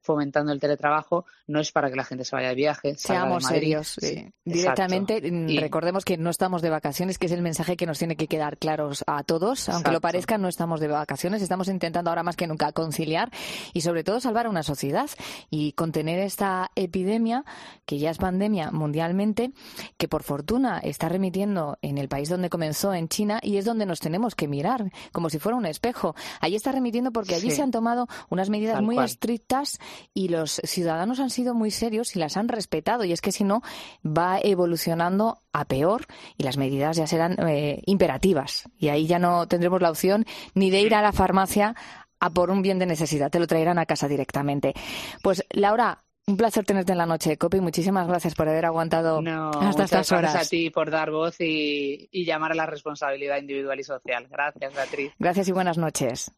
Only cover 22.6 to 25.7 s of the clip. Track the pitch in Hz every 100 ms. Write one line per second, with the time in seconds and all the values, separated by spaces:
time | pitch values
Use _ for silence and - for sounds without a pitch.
22.6 | 160 151 202 185 165 - 208 214 - 196
23.6 | 196 226 202 165 156 170 240 - 147 143
24.6 | 165 254 196 - - - 170 151 202 247
25.6 | 190